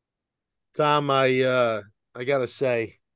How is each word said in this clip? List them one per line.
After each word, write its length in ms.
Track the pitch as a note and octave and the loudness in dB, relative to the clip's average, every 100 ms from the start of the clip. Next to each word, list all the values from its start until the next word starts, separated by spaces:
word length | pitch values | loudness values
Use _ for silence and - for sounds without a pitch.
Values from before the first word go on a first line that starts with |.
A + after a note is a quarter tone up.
| _ _ _ _ _ _ _ | _ _ _ _ _ _ _
Tom, 360 | - D3+ D3 C#3+ | -2 0 2 2
I, 320 | C3+ C3+ B2+ | 2 2 2
uh, 400 | C3 B2+ A#2+ A2 G#2 _ _ A#2+ | 2 2 0 -2 -8 _ _ -10
I 80 | |
gotta 240 | B2+ C#3 A#2+ | -4 -2 -4
say, 480 | - C3+ A#2+ A2 - _ | -4 -2 -2 -4 -10 _